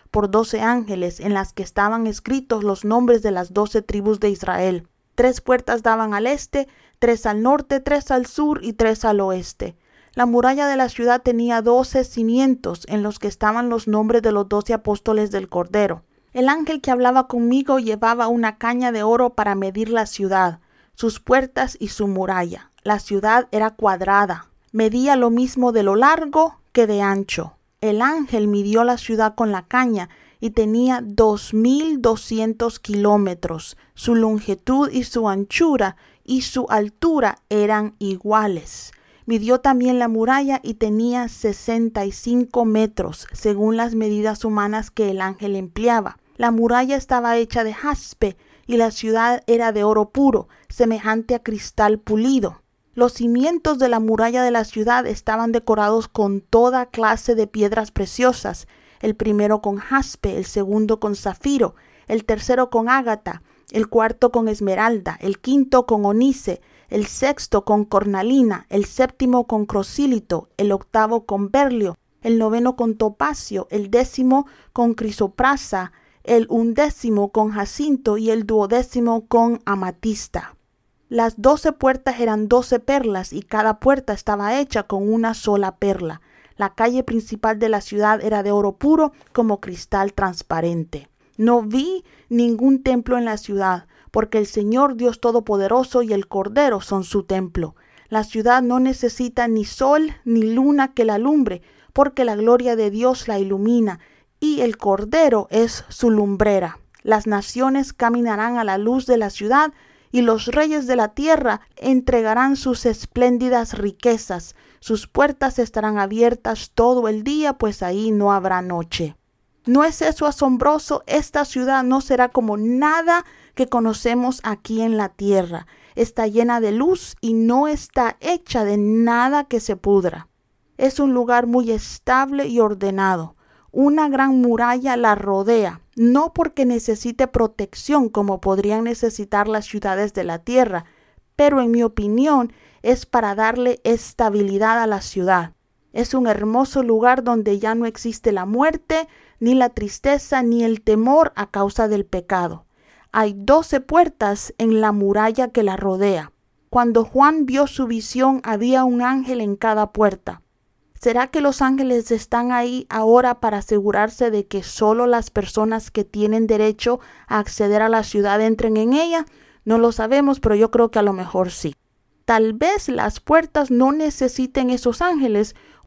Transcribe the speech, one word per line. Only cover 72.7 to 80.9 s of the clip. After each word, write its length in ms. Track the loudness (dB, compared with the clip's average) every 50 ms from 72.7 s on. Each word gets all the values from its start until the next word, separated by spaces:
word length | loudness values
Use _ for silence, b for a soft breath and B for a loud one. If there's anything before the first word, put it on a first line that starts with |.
| 0
con 180 | 0 -2 -2 0
topacio, 720 | -2 -2 -2 -2 -2 -4 -4 -4 -8 -12 -8 -8 -8 -8 -6
el 180 | -6 -6 -4 0
décimo 560 | 0 0 0 0 -2 -2 2 2 2 2 0 B B B B B
con 220 | B -2 0 0 0
crisoprasa, 960 | -2 -6 -6 -2 -2 -4 -4 -2 0 0 0 0 0 -4 -6 -6 -6 -6 -8 b b b b b b
el 240 | b 2 2 2 2 2
undécimo 840 | 0 0 0 0 0 0 0 0 -2 -4 -2 0 0 0 0 0
con 180 | 0 0 0 0
jacinto 680 | -2 -6 -6 -6 -6 -4 -2 -2 -2 0 0 -2 -2 0
y 120 | 0 0
el 160 | 0 -2 -2
duodécimo 800 | 0 0 0 2 2 0 0 0 -2 -2 -2 0 0 0 -2 -2
con 360 | 0 2 2 4 2 0 -4 -4
amatista. 880 | -6 -4 -4 -4 -8 -8 -6 -6 -6 -6 -6 -8 -10 -10 -10 -10 -12 -20 _ _ _ _ _ _ _